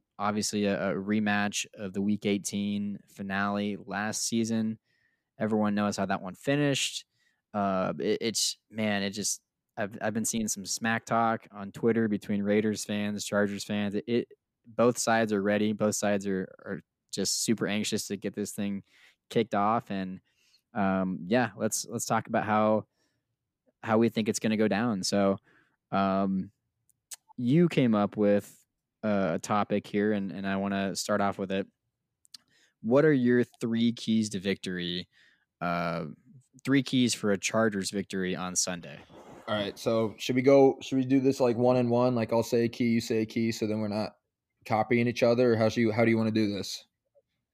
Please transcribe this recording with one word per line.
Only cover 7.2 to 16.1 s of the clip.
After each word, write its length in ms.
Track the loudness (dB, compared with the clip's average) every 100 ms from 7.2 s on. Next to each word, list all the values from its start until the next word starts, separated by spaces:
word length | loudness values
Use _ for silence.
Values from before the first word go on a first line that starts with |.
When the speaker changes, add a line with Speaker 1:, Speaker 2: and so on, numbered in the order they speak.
| _ _ _
Speaker 1:
Uh, 380 | -4 -2 0 -2 -2
it, 200 | -2 -2
it's, 360 | -2 -2 -4 -6 _
man, 320 | -4 -2 -2
it 60 | -4
just, 320 | -4 -6 -6 _ _ _ -8
I've, 220 | -8 -6
I've 120 | -4
been 100 | -2
seeing 240 | -4 -4 -4
some 180 | -6 -8
smack 400 | -4 -2 -2 -2
talk 400 | 0 2 -2 -6
on 220 | -14 -14
Twitter 340 | -2 2 2 2
between 340 | 0 -2 -2
Raiders 440 | 2 2 2 -2 -4
fans, 400 | -4 -4 -6 -2
Chargers 400 | 0 0 -2 -4
fans. 300 | -4 -2 -4
It, 100 | -2
it, 200 | -2 -2 -10 _ _ -8 2
both 240 | 2 2
sides 340 | 2 2 2
are 80 | 0
ready. 320 | 2 2 0
Both 220 | 0 0 0
sides 320 | 0